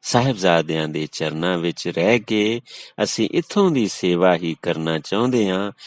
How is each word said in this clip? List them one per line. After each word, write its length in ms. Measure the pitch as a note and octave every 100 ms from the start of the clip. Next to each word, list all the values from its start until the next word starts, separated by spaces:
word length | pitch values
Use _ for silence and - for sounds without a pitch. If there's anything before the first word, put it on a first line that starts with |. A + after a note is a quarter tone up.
ਸਾਹਿਬਜ਼ਾਦਿਆਂ 840 | - A#2+ C3 A2 F#2 E2+ D#2 D#2+ D#2
ਦੇ 200 | D2+ D#2
ਚਰਨਾਂ 460 | - D#2+ D2+ F2 F2+
ਵਿੱਚ 300 | E2+ E2 F2
ਰਹਿ 320 | E2 F2+ A#2+
ਕੇ 420 | G#2 A2 G#2 A#2 - - - -
ਅਸੀਂ 260 | G#2 - A2+
ਇੱਥੋਂ 400 | D3+ F3 - G3
ਦੀ 160 | C#3+ G#2
ਸੇਵਾ 480 | - F2+ F2 F#2 E2+
ਹੀ 200 | E2+ D#2+
ਕਰਨਾ 380 | F2+ D#2+ D#2+ D#2+
ਚਾਹੁੰਦੇ 500 | D2 G2 B2 B2 G2+
ਹਾਂ। 220 | F#2 G2+ -